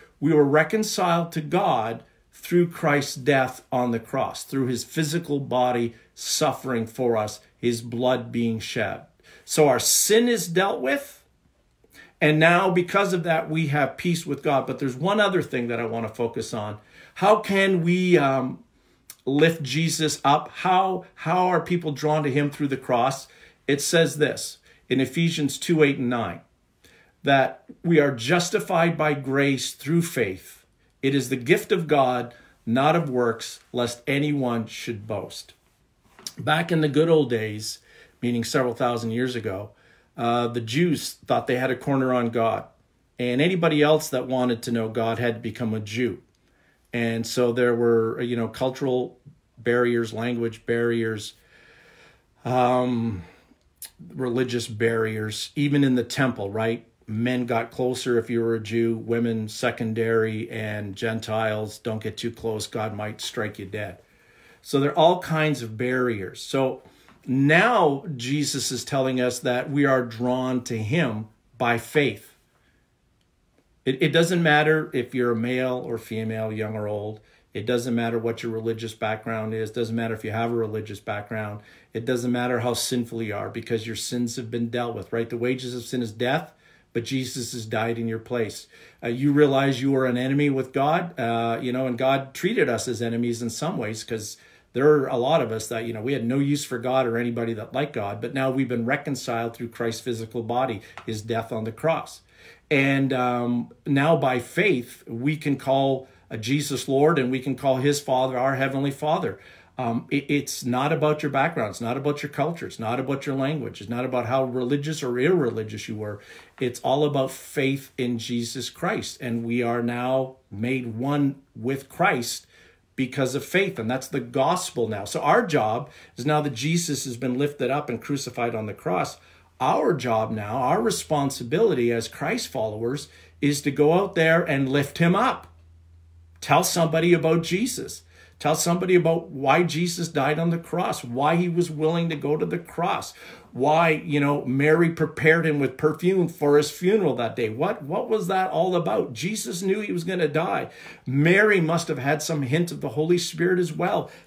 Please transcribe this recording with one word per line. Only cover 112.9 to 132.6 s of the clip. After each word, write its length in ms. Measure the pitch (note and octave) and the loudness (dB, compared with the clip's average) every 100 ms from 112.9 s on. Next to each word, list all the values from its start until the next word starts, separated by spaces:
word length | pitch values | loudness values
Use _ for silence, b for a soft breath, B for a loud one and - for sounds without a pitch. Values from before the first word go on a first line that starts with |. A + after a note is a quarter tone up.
| B2 | -4
about 260 | B2 C3+ C#3+ | -2 -4 -4
your 100 | C3+ | -2
language. 460 | C#3 D#3 A2+ - | -2 -2 -6 -10
It's 80 | G2+ | -8
not 160 | A#2+ B2+ | -6 -2
about 220 | B2 A2+ | -2 0
how 160 | C3+ | 0
religious 580 | C3 B2+ B2 C#3+ C#3+ D#3 | 0 -2 0 0 -2 -4
or 160 | B2+ B2 | -4 0
irreligious 680 | D3 F#3 B2 A2 G#2+ A2 - | 2 4 2 -2 -6 -8 -10
you 80 | G#2+ | -8
were. 240 | G#2 G#2 B B B - | -8 -10 B B B -6
It's 220 | B2 A#2 | -4 -2
all 240 | B2+ C#3 D3 | 0 2 2
about 260 | C#3 C3 | 2 -2
faith 600 | - - - C3+ C#3 - - | -4 -8 -2 0 -2 -6 -4
in 220 | B2 A#2 | -4 -4
Jesus 500 | A2+ A#2+ A2+ C3 A2+ | -4 -4 -4 -8 -10
Christ. 480 | - F3 A3+ - - | -6 -4 -4 -6 -8
And 240 | B2+ A#2 | -6 -4
we 200 | A#2 A#2+ | -2 -2
are 180 | A#2 A#2 | 0 0
now 540 | A#2+ A#2+ B2 C3+ C3 - _ | -2 -2 0 0 -2 -8 _
made 440 | G2+ A#2+ C3 A#2+ A2 | -6 -4 -2 -4 -6
one 420 | C3+ D3 C#3 C#3 _ - | -2 2 0 -2 _ -8
with 340 | A#2 C3+ - | -6 -6 -6
Christ 560 | - F#3+ C#3 - - b b b b _ - | 0 0 0 -4 -8 b b b b _ -6
because 380 | B2+ - C3 | -4 0 -2
of 120 | C#3 - | -2 -2
faith. 340 | F#3 G3 - | 0 0 -2
And 100 | A2 | -4
that's 200 | C3 - | -4 -4
the 100 | C#3+ | -6
gospel 720 | A#2+ C3+ C#3 F3+ - A#2+ A2 | -4 0 2 0 -2 -4 -2
now. 160 | G#2 G#2 | -4 -6
So 160 | - | -2
our 260 | C#3 G#3 G#3 | 4 4 4
job 420 | D3 G#2+ A#2 D3 B B - | 2 2 -2 -6 B B -6
is, 80 | B2+ | 0
now 160 | D3+ | 0
that 120 | D3 | 0
Jesus 520 | A2 D3 E3+ E3+ C#3 C3+ | -2 0 0 0 -4 -6
has 100 | A#2+ | -6
been 240 | C3 B2 | -4 0
lifted 320 | C#3+ - B2+ | -2 -2 -2
up 180 | C#3+ C#3+ | -2 -4
and 120 | A#2 | -6
crucified 520 | - C#3+ B2+ A#2+ A#2 | -4 -6 -6 -4 -4
on 120 | A2+ G#2+ | -4 -6
the 80 | |
cross, 440 | F#2+ E3+ F3+ D3 - b b b - | -8 -4 -2 -2 -8 b b b -4
our 320 | C3 A3+ C#4+ | 0 2 2
job 380 | D#3 B2 A2 A2 | 0 0 0 0
now, 260 | A2 G#2 B2 | -4 -4 -2
our 240 | B2+ F#3 | 0 2
responsibility 1080 | A3+ F3 - D3 C#3 - A#2+ D#3 A3+ C#3 A#2 | 0 -2 -2 0 0 -4 -2 2 4 4 2
as 180 | A#2 A2 | 0 -4
Christ 400 | - C#3+ A#3 - | -6 -4 -4 -4
followers, 580 | B2 | -4